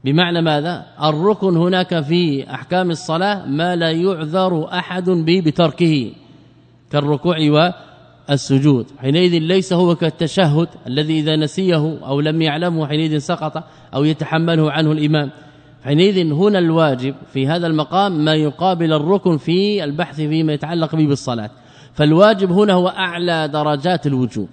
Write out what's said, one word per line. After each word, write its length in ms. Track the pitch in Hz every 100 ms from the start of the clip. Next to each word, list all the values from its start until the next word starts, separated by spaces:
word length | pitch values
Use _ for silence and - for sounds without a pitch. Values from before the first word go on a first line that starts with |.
بمعنى 380 | 131 147 175 170
ماذا؟ 440 | 165 147 156 170 - -
الركن 540 | 151 151 190 214 190 170
هناك 440 | 175 185 180 175
في 500 | 143 175 170 139 135
أحكام 360 | 131 - 180 185
الصلاة 560 | 160 - 165 196 202 139
ما 300 | 143 175 175
لا 140 | 165
يعذر 800 | 165 185 175 156 180 185 170 156
أحد 380 | 180 175 185 180
به 320 | 180 160 185 160
بتركه 680 | 147 165 - 170 151 110 - - - - _ _ _ _
كالركوع 440 | 147 143 147 175 160 151 151 175 180 - - - _ -
والسجود، 580 | 139 - 135 147 131 107 -
حينئذ 400 | 131 151 180 170
ليس 340 | 160 185 180
هو 220 | 175 180
كالتشهد 760 | 170 165 - 160 - 170 147 165 - -
الذي 340 | 131 156 160
إذا 160 | 151 156
نسيه 640 | 151 - 185 165 151 160
أو 160 | - 139
لم 220 | 151 160
يعلمه 440 | 160 147 175 160 151
حينئذ 320 | 151 160 151
سقط 460 | 135 170 156 156 165 - -
أو 100 | 131
يتحمله 680 | 147 156 151 160 165 165 156
عنه 200 | 147 156
الإمام. 380 | 156 151 151 135 - - - - -
حينئذ 480 | 127 147 190 190 165
هنا 260 | 147 202 202
الواجب 560 | 170 160 160 123 131 135 -
في 140 | 135 135
هذا 200 | 170 170
المقام 580 | 156 147 175 202 165
ما 100 | 156
يقابل 580 | 156 151 - 185 180 165
الركن 440 | 156 147 202 185 156
في 480 | - 175 202 208
البحث 320 | 151 147 165 143
فيما 360 | 151 156 156
يتعلق 440 | 147 151 170 156 160
به 100 | 151
بالصلاة، 440 | 139 - 117 107 - - - -
فالواجب 600 | - 151 160 208 208 190
هنا 200 | 175 208
هو 160 | 180 180
أعلى 600 | 190 185 175 175 165 156
درجات 580 | 151 151 147 156 180 151
الوجوب 420 | 131 123 110 98